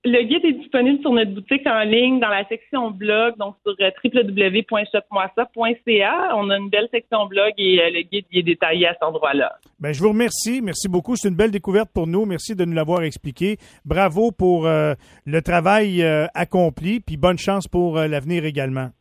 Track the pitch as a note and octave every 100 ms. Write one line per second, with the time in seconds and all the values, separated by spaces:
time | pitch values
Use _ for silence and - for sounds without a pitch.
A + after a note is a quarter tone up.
0 | B3 A#3+ A3+ E4 E4 B3+ - B3+ B3+ C#4+
1 | C#4+ A#3+ G#3+ G3 F#3+ C#4 C#4 A3 G#3+ A3+
2 | B3+ B3+ A3 G3+ G3+ A3+ _ C4+ A#3 F#3+
3 | G#3 G#3+ A#3 A3+ G3+ - G#3 G3 F#3+ -
4 | A#3+ A#3+ G#3 G3 G3 G3 - A3 G#3 G#3
5 | - G3 F#3+ - A#3+ A3+ A3+ A#3 - G#3+
6 | G3 E4+ F#4 A3+ G3+ G3 G3 G#3 A#3 A#3
7 | - A3 G3+ G3 G#3 G#3 F#3+ F#3 E3+ F3
8 | F3 G3+ F#3+ F#3 E3+ E3 E3+ E3+ E3+ E3+
9 | D#3+ D#3+ D3+ C#3 A#2+ - _ _ C#3+ C#3+
10 | G#3 G#3+ A#3+ - A3 B3+ G#3+ - G3 F3+
11 | - B3 G3+ E3+ A3 G3+ - G3 A3 F#3
12 | E3 F3+ G#3+ E3+ - G3+ E3+ E3 D#3 F3
13 | D#3+ - D3+ - F#3 G#3+ - _ C#3 D#3+
14 | F#3+ D#3+ A3+ - F#3 F3 D#3+ D#3 D3+ C3+
15 | _ - - D#3+ D#3+ E3+ E3+ G#3+ G#3 F3+
16 | E3 D3+ D#3+ - F3 F#3 E3+ - F3 A#3
17 | - D#3 F3 F3+ - G3 E3 F3+ F3 D#3+
18 | D#3 D3 C#3 F3 D#3 C#3+ C3+ C3 B2+ _